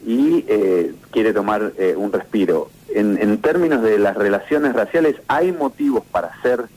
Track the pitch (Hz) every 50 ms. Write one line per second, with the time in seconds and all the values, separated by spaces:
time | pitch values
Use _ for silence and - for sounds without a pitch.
0 | - 113 113 123 139 156 165 170 - - 107 107 101 95 92 90 85 69 78 -
1 | - - - - - 113 101 104 101 101 107 104 107 104 - - 98 92 87 92
2 | 98 104 92 92 92 - - 107 98 87 87 80 71 - - - - - - 104
3 | 104 107 101 92 110 104 104 107 - 151 160 180 175 160 151 127 113 110 107 104
4 | 101 98 95 98 104 101 98 98 - - 151 147 147 143 120 117 107 - - 165
5 | 160 151 135 - - - 135 147 170 185 180 165 147 135 - - 147 143 135 113
6 | - - - 90 82 82 82 - - 127 123 120 120 113 -